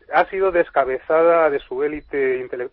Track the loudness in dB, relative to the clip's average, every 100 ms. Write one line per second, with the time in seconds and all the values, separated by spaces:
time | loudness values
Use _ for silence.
0 | -4 0 0 0 0 0 0 0 0 -2
1 | -2 2 4 4 2 0 -6 -6 -4 -6
2 | -8 -4 -2 -2 -6 -10 -10